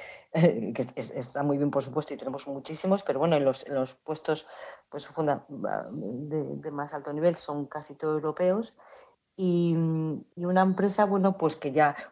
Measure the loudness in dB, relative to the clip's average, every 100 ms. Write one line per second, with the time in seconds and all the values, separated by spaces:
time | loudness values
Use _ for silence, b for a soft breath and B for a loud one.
0 | -16 -18 -4 6 6 6 -2 -4 -4 -6
1 | -8 -6 -6 -2 0 2 2 0 -2 -4
2 | -4 -6 -6 -8 -8 -10 -8 -4 0 0
3 | 2 2 4 4 4 2 -2 -2 -2 -6
4 | -8 -6 -2 -2 -4 B B B B -14
5 | -10 -2 0 0 -4 -6 -4 -4 -6 -8
6 | -8 -8 -4 -4 -4 -6 -8 -6 -6 -8
7 | -6 2 2 2 -4 -6 -6 -8 -12 -6
8 | -2 0 -2 0 2 2 -2 _ b b
9 | b b _ -2 2 4 4 2 2 0
10 | -2 -4 -8 -6 0 4 4 4 2 4
11 | 4 4 2 2 0 0 -2 4 4 2
12 | B